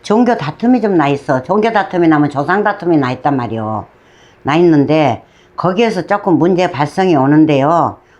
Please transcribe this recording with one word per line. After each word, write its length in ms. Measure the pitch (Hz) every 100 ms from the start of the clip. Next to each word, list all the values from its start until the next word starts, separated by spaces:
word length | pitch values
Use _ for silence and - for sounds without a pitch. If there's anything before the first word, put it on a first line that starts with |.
종교 320 | - 214 247 233
다툼이 440 | 143 - 233 254
좀 160 | 208 180
나 120 | 143
있어. 340 | 139 - 131
종교 280 | - 202 220
다툼이 380 | 214 190 180 165
나면 220 | 151 147
조상 340 | 139 147 190
다툼이 320 | 208 196 175 156
나 160 | 127
있단 240 | 127 147 139
말이요. 500 | 117 110 110 107 98 _ _ _ - _
나 140 | - 151
있는데 680 | 175 151 135 156 143 110 - _ _ -
거기에서 500 | 175 180 233 185 156
조금 320 | 202 202 156
문제 320 | 170 175 180
발생이 440 | 123 143 - 190
오는데요. 840 | 151 135 151 156 139 139 165 127 101 _